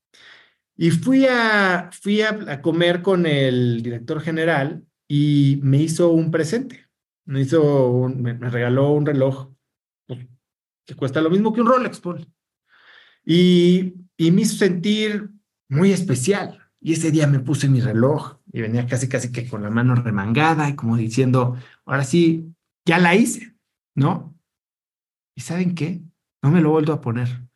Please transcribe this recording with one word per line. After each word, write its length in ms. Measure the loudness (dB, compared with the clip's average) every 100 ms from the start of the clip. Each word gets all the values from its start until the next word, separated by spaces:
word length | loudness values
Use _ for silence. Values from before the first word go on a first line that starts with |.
| _ _ -20 -20 _ _ _ -2
Y 140 | 0
fui 340 | 0 2 2 4
a, 640 | 2 2 2 2 0 -4
fui 300 | -8 -2 0
a, 160 | 0 -4 -8
a 140 | -6
comer 400 | -2 0 2 0
con 240 | 0 0 2
el 560 | 2 2 2 0 -2
director 400 | -4 -8 -8 -8
general 640 | -6 -4 -2 0 -2 -8 -16 _ -4
y 520 | 0 2 4 2 2
me 140 | 2 2
hizo 280 | 0 2 2
un 180 | 2 0
presente. 560 | -2 -2 -4 -6 -14 _ _ _ _ -8
Me 160 | -4
hizo 480 | 0 2 4 4 2
un, 320 | 2 0 -2
me, 120 | -6 -6
me 140 | -6
regaló 420 | -2 0 2 2
un 140 | 2 0
reloj, 440 | 0 0 -2 -10 _ _ _ _ _ -16
pues, 200 | -16 -16 _ _ _ _ _ -20
que 100 | -8
cuesta 240 | -6 -2
lo 100 | 0
mismo 220 | 2 0
que 80 | 0
un 80 | 2
Rolex, 320 | 2 0 -8
Paul. 260 | -12 -12 -14 _ _ _ _ _ _ -20 _ _ 0
Y, 680 | 4 6 6 6 4 0 -8 -14 -2
y 160 | 2
me 120 | 2
hizo 120 | 2 0
sentir 760 | 0 0 -2 -2 -2 -6 -10 -18 _ _ -6
muy 240 | 0 2
especial. 800 | 2 0 -2 0 -2 -4 -14 _ _
Y 140 | -6
ese 180 | -2 0
día 160 | 2 2
me 120 | 0
puse 280 | 0 -2 2
mi 140 | 2
reloj 560 | 0 2 2 0 -6 -18 -14
y 80 | -10
venía 260 | -4 -4 -2
casi, 220 | -4 -4
casi 240 | -4 -6
que 160 | -8 -10
con 120 | -8
la 80 | -6
mano 260 | -2 0 0
remangada 760 | 0 -4 -2 0 2 2 -2
y 60 | -4
como 200 | -4 -2
diciendo, 640 | -2 -2 0 2 0 -4 -12 _
"Ahora 220 | -6 -4 0
sí, 480 | 2 2 0 -6 -18 _ _ -2
ya 120 | 2
la 160 | 4 4
hice", 420 | 2 -2 -14 _ _ _ _
¿no? 400 | -2 -2 -2 -8 -20 _ _ _ _ _ _ _ _ _ -16
¿Y 60 |
saben 340 | -8 -4 -4 -2
qué? 260 | -6 -6 -12 _ _ _
No 80 | 2
me 120 | 4
lo 80 | 4
he 20 |
vuelto 220 | 4 2
a 80 | -2
poner. 400 | -4 -4 -4 -6 -14